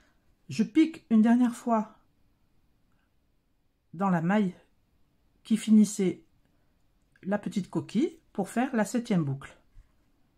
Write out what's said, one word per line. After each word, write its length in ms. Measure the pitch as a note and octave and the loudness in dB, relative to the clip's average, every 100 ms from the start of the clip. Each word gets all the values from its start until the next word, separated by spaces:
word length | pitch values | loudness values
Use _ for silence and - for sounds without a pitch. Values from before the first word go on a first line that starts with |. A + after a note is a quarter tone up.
| _ _ _ _ - | _ _ _ _ -10
Je 140 | C3+ | -4
pique 420 | A3 - D#4+ - - | -2 2 0 -2 0
une 100 | A3+ | 4
dernière 340 | A3+ A#3+ B3 A#3+ | 4 4 2 -2
fois 400 | - A3+ G#3+ - _ _ _ _ _ _ _ _ _ _ _ _ _ _ _ _ _ _ _ | -2 -2 -2 -10 _ _ _ _ _ _ _ _ _ _ _ _ _ _ _ _ _ _ _
dans 160 | D#3+ G3 | -4 0
la 120 | F3 | 0
maille 340 | D#3+ G#3 G3 - _ _ _ _ _ _ _ _ | 2 0 0 -4 _ _ _ _ _ _ _ _
qui 140 | - G#3+ | -4 -2
finissait 680 | - G#3+ G3+ - F#3 - - _ _ _ _ _ _ _ _ _ | 4 6 6 2 -2 -4 -10 _ _ _ _ _ _ _ _ _
la 140 | F3 G3+ | -6 -6
petite 320 | G3+ F#3+ F3+ | -6 -8 -6
coquille 480 | E3+ D#3+ G3+ F4 - _ | -6 -6 -2 -4 -4 _
pour 160 | - F3+ | -8 -6
faire 260 | - C4+ | -4 -2
la 120 | A3+ G#3 | -2 -4
septième 400 | B3 A#3 F#3 C#3+ | -4 -2 -2 -2
boucle. 320 | C3+ - - _ - - _ _ _ _ | -6 -10 -20 _ -20 -20 _ _ _ _